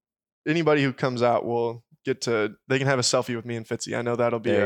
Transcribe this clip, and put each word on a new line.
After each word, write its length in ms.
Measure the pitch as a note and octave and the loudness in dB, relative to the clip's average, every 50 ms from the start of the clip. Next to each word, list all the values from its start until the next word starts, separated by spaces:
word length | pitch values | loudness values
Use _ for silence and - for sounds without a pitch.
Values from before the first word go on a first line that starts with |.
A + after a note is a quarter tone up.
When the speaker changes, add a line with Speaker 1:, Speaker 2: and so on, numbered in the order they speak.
| _ _ _ _ _ _ _ _ - | _ _ _ _ _ _ _ _ -4
Speaker 1:
anybody 360 | D3+ D#3 E3+ D#3+ D3+ D3+ D3 | -2 0 2 4 4 4 4
who 100 | C#3 C3+ | 4 2
comes 300 | B2 - D3 C3 B2 A#2 | 0 0 -2 -2 0 2
out 220 | A#2+ A#2+ A#2 - - | 2 4 4 2 0
will 400 | A2+ A#2+ A#2 A#2 A#2 A#2 A#2 - _ _ _ _ | -2 -2 -2 -2 -4 -6 -8 -14 _ _ _ _
get 160 | C3 B2+ - | -4 -4 -2
to, 320 | - B2 A#2 G#2+ G#2+ A2 - - _ - | -2 0 0 0 0 -2 -4 -8 _ -2
they 100 | C3 C3+ | -2 0
can 80 | C3+ | 2
have 120 | C#3 C#3 B2+ | 2 2 2
a 40 | |
selfie 320 | A#2 - - B2+ A#2+ - A#2+ | 2 2 0 0 0 -2 -4
with 100 | A2+ A2 | -6 -6
me 120 | A#2+ A#2 | -8 -8
and 100 | A#2 A2 | -8 -6
Fitzy. 300 | - A#2+ - - - A2+ | -6 -6 -6 -6 -6 -6
I 60 | A#2 | -4
know 120 | A#2+ A#2+ A#2+ | -2 -2 0
that'll 220 | A#2 A#2+ A#2 A#2+ A2+ | 0 0 0 0 -2
be 120 | G#2+ G2+ | 0 0
Speaker 2:
There 100 | G2+ G2+ G#2 | 2 2 2